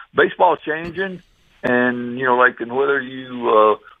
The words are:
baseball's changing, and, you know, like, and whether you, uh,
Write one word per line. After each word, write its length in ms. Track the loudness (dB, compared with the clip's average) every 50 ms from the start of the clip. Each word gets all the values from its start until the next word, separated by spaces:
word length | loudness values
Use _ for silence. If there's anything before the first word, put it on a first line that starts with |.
| -20 -4 0
baseball's 460 | 0 0 0 2 2 2 2 2 0 -4
changing, 560 | -8 -8 -8 -8 -10 -8 -8 -8 -8 -8 -12 -16 _ _ _ _ _ _ _ -4
and, 540 | 0 0 2 2 2 0 -2 -6 -8 -6 -4
you 60 | 0
know, 120 | 0 4
like, 220 | 4 4 2 2 -2
and 140 | -8 -4 -2
whether 260 | -2 0 0 0 -2
you, 480 | -4 -8 -12 -14 -14 -12 -10 -4 0 2
uh, 260 | 4 4 4 4 2 0 -4 -12 -20 _